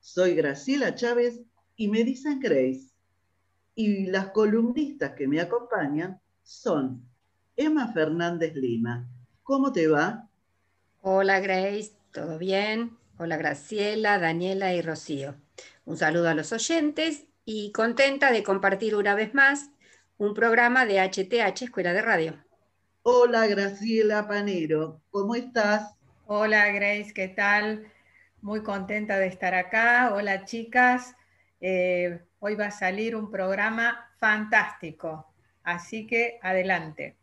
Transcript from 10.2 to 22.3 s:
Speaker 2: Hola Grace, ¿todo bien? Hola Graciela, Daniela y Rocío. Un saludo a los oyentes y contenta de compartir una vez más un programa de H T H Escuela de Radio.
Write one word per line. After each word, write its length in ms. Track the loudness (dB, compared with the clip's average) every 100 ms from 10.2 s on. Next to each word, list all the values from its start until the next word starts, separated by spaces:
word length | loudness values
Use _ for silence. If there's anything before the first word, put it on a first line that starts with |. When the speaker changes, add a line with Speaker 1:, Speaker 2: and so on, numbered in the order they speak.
| -14 _ _ _ _ _ _ _
Speaker 2:
Hola 360 | 0 2 4 2
Grace, 520 | 2 0 0 -4 -8 _ _
¿todo 260 | -12 -10 -6
bien? 580 | -2 0 0 -2 -6 -10 _ -10
Hola 180 | -6 -2
Graciela, 840 | -2 -4 -8 -4 -2 0 2 2
Daniela 540 | 2 0 -2 -2 0
y 80 | 0
Rocío. 540 | -2 -6 -6 -8 -8 -12 _ -20 -20 _
Un 140 | -12 -2
saludo 320 | 0 2 2
a 40 |
los 160 | 0 -2
oyentes 720 | -6 -2 0 0 0 -2 -4 -12 _
y 280 | -10 -8 -6
contenta 600 | -2 -2 2 2 4 2
de 100 | 2
compartir 540 | 2 2 2 0 0 0
una 180 | 2
vez 200 | 2 0
más 340 | 4 4 4 -6 _ _ _ _ _
un 160 | -4
programa 540 | 2 2 4 4 4 4
de 140 | 2
H 260 | 2 0 -2
T 160 | 0
H 240 | 0 -2 -8
Escuela 260 | -4 -2
de 80 | 0
Radio. 420 | 2 0 0